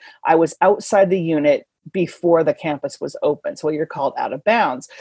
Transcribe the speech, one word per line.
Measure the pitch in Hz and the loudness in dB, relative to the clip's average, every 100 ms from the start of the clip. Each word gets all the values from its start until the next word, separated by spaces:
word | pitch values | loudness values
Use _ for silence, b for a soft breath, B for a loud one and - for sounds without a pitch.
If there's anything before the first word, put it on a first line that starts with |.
| B B - | B B 2
I | 165 | 2
was | 160 - | 2 2
outside | 190 202 - 208 190 | 2 2 2 2 2
the | 190 | 2
unit | 165 156 147 139 - _ - | 0 0 2 0 -2 _ -8
before | 190 170 - 175 165 | -4 -4 -2 2 2
the | 156 | 2
campus | 147 160 143 139 - | -2 -4 -6 -8 -10
was | 143 - | -12 -4
open. | 151 147 - - | -4 -4 -6 -6
So | 151 | -4
you're | 151 160 | -4 -6
called | 156 139 123 | -4 -4 -4
out | 117 | -8
of | 147 | -4
bounds. | 202 226 170 131 - B | -2 0 0 -4 -12 B